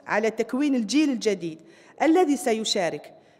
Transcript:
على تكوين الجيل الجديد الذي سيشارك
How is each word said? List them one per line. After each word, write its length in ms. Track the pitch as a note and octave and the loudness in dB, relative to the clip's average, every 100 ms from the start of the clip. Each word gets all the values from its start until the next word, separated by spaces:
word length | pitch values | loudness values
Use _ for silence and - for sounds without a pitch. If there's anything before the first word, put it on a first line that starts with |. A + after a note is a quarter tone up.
| - | -4
على 240 | G3 A3 | -2 0
تكوين 440 | A3 A3+ B3+ D4 | -2 -4 -2 0
الجيل 360 | C4 G3+ C4 D4+ | 0 0 0 0
الجديد 480 | A#3 G#3+ F#3+ E3+ D#3 - - - - | 0 -2 -2 -6 -12 -18 -20 -20 0
الذي 340 | C#4+ F4 D#4 C#4 | 4 4 4 0
سيشارك 800 | B3 A3 G#3+ G#3 E3+ D3 - - _ | 0 -2 -2 -2 -2 -4 -12 -20 _